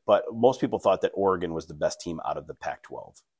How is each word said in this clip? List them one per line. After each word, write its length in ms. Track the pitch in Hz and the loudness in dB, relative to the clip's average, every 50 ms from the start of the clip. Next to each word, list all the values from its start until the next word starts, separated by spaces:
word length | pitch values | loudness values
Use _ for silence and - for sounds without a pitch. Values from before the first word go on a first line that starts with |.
| - | 2
But 160 | - 101 92 - - 113 | 4 4 4 4 -2 -2
most 260 | 113 123 131 127 - | 4 4 4 4 4
people 200 | 139 120 - 98 | -2 -2 -2 0
thought 220 | - 101 95 - | 2 2 2 4
that 100 | - - - | 0 -2 0
Oregon 400 | 92 98 98 92 90 87 85 82 | 2 2 2 2 0 -2 -4 -6
was 140 | 80 80 | -6 -8
the 80 | - 80 | -10 -8
best 260 | 76 82 78 - - | -4 -4 -4 -4 -4
team 180 | - 87 82 78 - | -10 -8 -8 -6 -6
out 120 | 73 76 | -6 -6
of 100 | 76 71 | -8 -8
the 80 | 80 73 | -14 -14
Pac-twelve 680 | - - 76 73 - - - 65 - 50 50 - - _ _ _ | -10 -10 -10 -10 -10 -14 -16 -16 -16 -16 -18 -20 -20 _ _ _